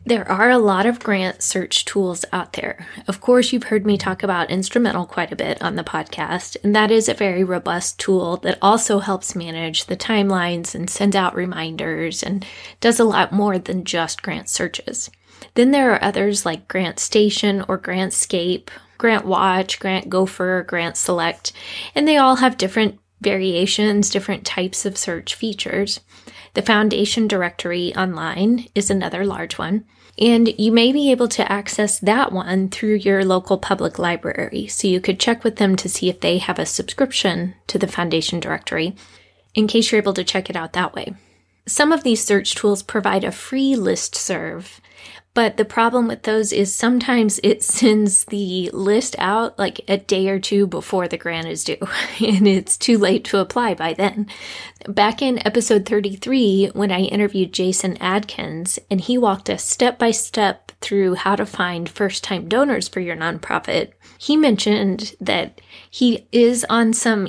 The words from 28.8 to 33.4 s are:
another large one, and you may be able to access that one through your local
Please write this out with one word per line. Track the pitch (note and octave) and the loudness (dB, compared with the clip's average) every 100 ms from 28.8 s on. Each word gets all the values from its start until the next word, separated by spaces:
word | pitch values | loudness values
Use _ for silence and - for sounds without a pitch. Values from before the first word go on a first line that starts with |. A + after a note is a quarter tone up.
| G3 | 0
another | G3 F3+ F3 | 0 -2 -2
large | G3+ - E3 - | -4 -4 -8 -6
one, | D#3+ G#3 - _ _ - | -4 -4 -4 _ _ 0
and | A#3 A#3 A3+ - | 4 6 4 2
you | G#3+ | 2
may | A#3 A#3+ | 4 4
be | C#4+ C#4+ | 4 4
able | B3+ A#3+ | 4 2
to | - G3+ | 0 -2
access | G3+ G3+ - G#3 - | -2 -4 -2 -2 0
that | G3 A#3 - | 2 2 0
one | F#3 F3+ F#3+ F#3+ | -2 -2 -2 -2
through | - G#3+ | -2 0
your | G#3+ G3 G3 | 2 2 2
local | F#3+ F#3 | 4 2